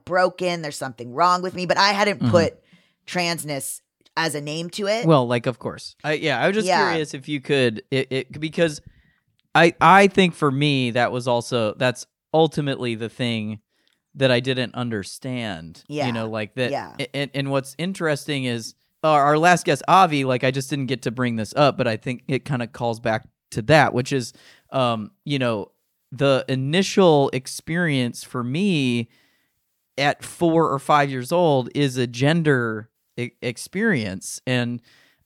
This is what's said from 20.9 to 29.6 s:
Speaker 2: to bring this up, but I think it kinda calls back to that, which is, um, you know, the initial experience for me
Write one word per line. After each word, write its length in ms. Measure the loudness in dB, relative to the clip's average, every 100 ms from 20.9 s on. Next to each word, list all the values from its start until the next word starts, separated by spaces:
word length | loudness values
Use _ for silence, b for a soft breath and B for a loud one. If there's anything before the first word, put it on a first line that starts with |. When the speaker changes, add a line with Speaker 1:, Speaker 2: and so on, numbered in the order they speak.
| -4
Speaker 2:
to 80 | -4
bring 260 | -2 -2 -2
this 160 | -2 2
up, 200 | 2 2
but 100 | -2
I 80 | -2
think 260 | -6 -8 -4
it 160 | -6
kinda 220 | -4 -6 -6
calls 320 | -4 -4 -4
back 280 | -4 -4 -6 _ -12
to 100 | -6
that, 300 | 2 4 4
which 180 | 0 -2
is, 200 | -4 -6 -14 b b b
um, 400 | -2 0 -2 -8 _
you 140 | -6 -2
know, 340 | -2 -4 -6 _ _ _ -12
the 320 | -2 2 2 0
initial 840 | -4 0 0 2 4 6 6 4
experience 880 | -2 -8 -14 -6 -2 0 0 -2 -6
for 180 | -10 -8
me 640 | -6 -2 0 2 2 0 -4 _ _ _ _ _